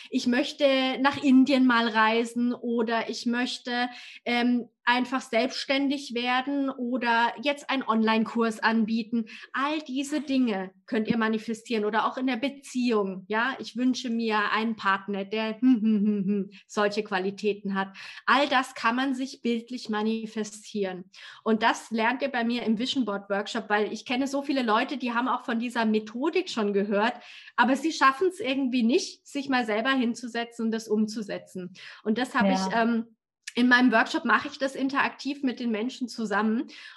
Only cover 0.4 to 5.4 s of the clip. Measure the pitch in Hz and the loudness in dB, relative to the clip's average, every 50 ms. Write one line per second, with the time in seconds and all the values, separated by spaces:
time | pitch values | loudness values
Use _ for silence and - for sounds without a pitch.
0.4 | 302 - - - 294 277 262 262 262 262 262 - 262 285 277 277 - 285 254 262 | 0 0 -2 2 2 4 4 4 2 0 0 2 2 0 0 2 4 6 8 8
1.4 | 262 247 285 254 262 254 240 233 233 233 214 220 220 220 226 233 247 226 233 240 | 8 8 6 4 6 6 6 4 4 2 4 4 4 4 4 2 0 0 -2 -2
2.4 | 240 240 247 - - 240 233 240 226 220 233 226 - - 233 - - 240 233 240 | 0 0 -2 -2 -2 -2 0 0 2 2 0 0 0 -2 -6 -4 -2 -2 0 0
3.4 | 247 240 - - - 254 240 240 247 247 - - - - - - _ - 240 240 | 0 -2 -4 -8 -6 -4 -2 -2 -2 -2 -4 -10 -18 -18 -20 -10 _ -2 0 2
4.4 | 240 247 247 240 226 - _ _ _ - 190 - 254 - 269 254 - - - 220 | 4 4 2 2 0 -4 _ _ _ 2 2 2 2 0 -2 -6 -4 0 0 0